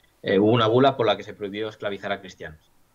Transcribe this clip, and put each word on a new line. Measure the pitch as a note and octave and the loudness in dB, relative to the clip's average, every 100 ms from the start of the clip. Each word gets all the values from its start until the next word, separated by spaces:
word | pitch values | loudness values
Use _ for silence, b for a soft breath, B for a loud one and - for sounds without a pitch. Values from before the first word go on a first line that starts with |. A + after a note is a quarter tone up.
| _ _ | _ _
Eh, | - G2 | -2 2
hubo | G#2+ | 4
una | B2 A2 | 4 4
bula | A#2+ C3+ C3 | 4 4 2
por | A2 | 0
la | G2+ | 0
que | |
se | G2+ | -6
prohibió | F#2 G2+ G2+ G#2+ | -12 -10 -8 -8
esclavizar | G#2+ G#2+ G2 G2+ | -8 -8 -8 -6
a | G2 | -8
cristianos, | F#2+ - E2 D#2+ _ _ _ | -10 -18 -18 -18 _ _ _